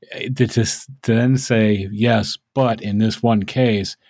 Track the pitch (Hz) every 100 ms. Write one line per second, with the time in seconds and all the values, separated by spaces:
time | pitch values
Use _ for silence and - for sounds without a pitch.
0 | - 131 127 131 117 123 110 - - -
1 | - 113 127 131 - 113 107 101 98 104
2 | 120 110 101 - _ 135 123 110 104 101
3 | 110 - 117 107 95 131 123 104 92 -